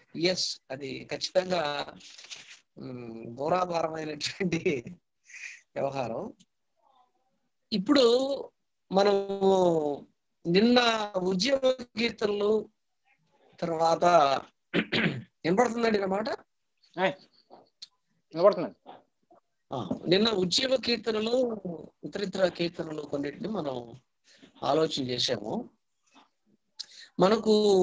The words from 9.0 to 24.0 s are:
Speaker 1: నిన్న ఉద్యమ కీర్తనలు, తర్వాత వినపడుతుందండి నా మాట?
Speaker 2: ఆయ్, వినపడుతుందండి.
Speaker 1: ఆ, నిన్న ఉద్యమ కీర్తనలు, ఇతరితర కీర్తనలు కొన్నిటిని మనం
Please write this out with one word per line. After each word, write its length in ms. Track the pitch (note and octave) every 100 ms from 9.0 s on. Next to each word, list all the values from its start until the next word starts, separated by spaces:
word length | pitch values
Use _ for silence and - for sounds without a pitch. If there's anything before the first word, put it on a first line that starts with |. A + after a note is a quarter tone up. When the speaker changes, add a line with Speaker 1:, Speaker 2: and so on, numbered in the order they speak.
| G3+ G3 G3 G3 G3 F#3+ F3+ E3 D3 C#3+ - _ _ _ E3+
Speaker 1:
నిన్న 680 | F3 A3+ B3 A#3+ A3+ G#3 G3
ఉద్యమ 360 | F3+ F#3+ A3 C4+ C4 B3+ B3 -
కీర్తనలు, 720 | A#3 A3 G#3+ G#3 G3+ A3 G#3+ _ _ _ _ _ _ _ _ -
తర్వాత 440 | E3+ D#3+ E3 E3 F3 F3 C#3 C3+ - _ _ - - - G3+ C3 - _
వినపడుతుందండి 540 | D3+ F#3+ A#3+ A3+ A3+ G#3+
నా 80 | G3
మాట? 240 | F#3+ A3+ E4 - _ _ _ _ D#3+
Speaker 2:
ఆయ్, 140 | F#3+ F#3+ _ _ _ - _ _ - _ _ _ _
వినపడుతుందండి. 560 | D#3 F#3 F#3 C3+ - - - _ _ _ _ _ _ _
Speaker 1:
ఆ, 160 | C3+ G2 - -
నిన్న 220 | F#3 A3
ఉద్యమ 440 | G#3 F3+ - C4
కీర్తనలు, 840 | C4 A3+ A#3 - A3 A3 B3 B3 A3 F#3 E3 - _
ఇతరితర 440 | D#3+ G3+ G3+ F#3+ F#3
కీర్తనలు 540 | E3+ E3+ E3+ D#3+ D3+
కొన్నిటిని 460 | C#3+ C#3+ C#3+ C#3+ D#3+
మనం 520 | G#3+ C#3+ B2+ A#2 B2+